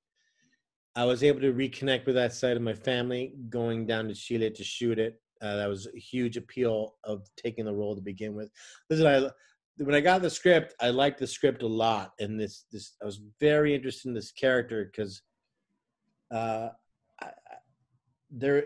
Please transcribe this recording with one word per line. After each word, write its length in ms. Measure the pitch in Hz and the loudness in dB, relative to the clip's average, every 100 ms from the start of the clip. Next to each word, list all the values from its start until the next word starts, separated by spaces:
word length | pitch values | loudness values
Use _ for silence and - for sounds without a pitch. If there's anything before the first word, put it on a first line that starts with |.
| _ _ _ _ _ _ _ _ _ 120 | _ _ _ _ _ _ _ _ _ 0
I 80 | |
was 180 | 123 123 | 2 4
able 180 | 143 135 | 4 4
to 120 | 135 | 2
reconnect 540 | 123 135 - 139 127 - | 2 -2 -2 0 0 2
with 100 | 127 | 2
that 160 | 120 | 2
side 240 | 120 127 120 | 0 0 0
of 60 | |
my 120 | 117 | -2
family, 600 | 110 131 123 123 123 131 139 117 | -4 -2 -2 0 -4 -6 -10 -8
going 380 | 120 117 113 110 | -4 -2 -2 -2
down 220 | 113 110 | -2 -4
to 60 | |
Chile 360 | 98 - 117 110 | -8 -4 0 0
to 140 | 110 | -2
shoot 340 | 101 - 120 110 | -10 -4 -2 0
it. 220 | 113 113 _ - | -2 -4 _ -10
Uh, 160 | 104 104 | -6 -2
that 120 | 101 | -2
was 180 | 98 104 | -4 -8
a 120 | 117 | -16
huge 380 | - 127 120 113 | -8 -2 -2 -4
appeal 580 | 117 - 120 110 110 _ | -10 -2 0 0 -2 _
of 220 | - 104 101 - | -8 -8 -8 -10
taking 280 | 120 110 | -8 -6
the 100 | 107 | -6
role 200 | 101 104 | -4 -4
to 80 | 104 | -6
begin 320 | 95 98 107 | -8 -8 -8
with. 160 | 107 107 _ - - - | -8 -12 _ -20 -16 -4
Listen, 160 | 160 156 | 4 6
I, 240 | 139 135 - _ _ _ - | 6 4 -4 _ _ _ -8
when 180 | 143 | 0
I 60 | 147 | 2
got 220 | 160 185 | 4 4
the 80 | 175 | 2
script, 440 | - 185 165 160 - | 2 6 6 4 -2
I 100 | 123 | 0
liked 300 | 127 143 139 | 4 2 0
the 60 | 127 | -6
script 360 | - 139 127 | 0 0 2
a 40 | 120 | -2
lot. 460 | 110 113 107 95 - | 0 2 0 -4 -8
And 220 | 104 107 | -6 -4
this, 240 | 107 - - | -6 -8 -16
this, 240 | 107 98 - | -16 -16 -12
I 40 | |
was 160 | 104 101 107 - | -10 -10 -14 0
very 320 | 151 151 151 | 4 4 4
interested 340 | 143 131 - 131 | 2 -2 -8 -8
in 60 | |
this 180 | 117 104 | -8 -8
character 580 | - 131 127 120 113 98 | -2 2 2 0 -4 -6
'cause, 280 | - 104 95 _ _ _ _ _ _ _ _ _ _ - | -6 -8 -8 _ _ _ _ _ _ _ _ _ _ -10
uh, 380 | 113 113 110 117 - _ _ _ - | -6 -4 -4 -6 -12 _ _ _ -20
I, 60 | - | -18
I, 40 | - - - _ _ _ _ _ _ _ | -18 -20 -20 _ _ _ _ _ _ _
there, 340 | 127 135 143 | -4 2 2